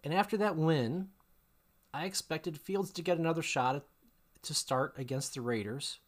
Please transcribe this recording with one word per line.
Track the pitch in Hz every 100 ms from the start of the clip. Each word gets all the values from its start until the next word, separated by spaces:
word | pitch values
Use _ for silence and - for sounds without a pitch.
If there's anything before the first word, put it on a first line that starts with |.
And | 143
after | 180 202 220
that | 214 160
win, | 160 156 117 165 190 _ _ _ _ _ _ _ _
I | 143 180
expected | 190 - 156 180 151
Fields | - 196 190
to | -
get | 170 170
another | 165 165
shot | 160 143 127 143
at, | - _ _ _ _ _
to | -
start | 151 - 131 135 -
against | 123 131 143
the | 139
Raiders. | 120 117 104 127 - -